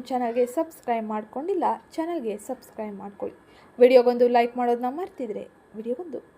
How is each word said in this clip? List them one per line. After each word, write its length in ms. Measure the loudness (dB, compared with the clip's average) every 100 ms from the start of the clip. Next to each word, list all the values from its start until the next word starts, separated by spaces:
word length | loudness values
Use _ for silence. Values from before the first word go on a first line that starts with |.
| -4
ಚಾನಲ್ಗೆ 360 | -4 -2 0 0 -2
ಸಬ್ಸ್ಕ್ರೈಬ್ 500 | -6 -8 -4 -4 -2
ಮಾಡ್ಕೊಂಡಿಲ್ಲ, 540 | -6 -8 -10 -4 -2 0 -2 -8 -8
ಚಾನಲ್ಗೆ 380 | -6 -4 -6 -8 -10
ಸಬ್ಸ್ಕ್ರೈಬ್ 480 | -12 -12 -12 -12 -10
ಮಾಡ್ಕೊಳ್ಳಿ. 340 | -16 -10 -12 -12 _ -20 -12 4
ವಿಡಿಯೋಗೊಂದು 460 | 8 8 6 4 4 4
ಲೈಕ್ 160 | 2 0
ಮಾಡೋದನ್ನ 300 | -2 0 -2 -6
ಮರ್ತಿದ್ರೆ 440 | -10 -8 -8 -8 -12 _ _ -14
ವಿಡಿಯೋಗೊಂದು 440 | -8 -8 -8 -12 -14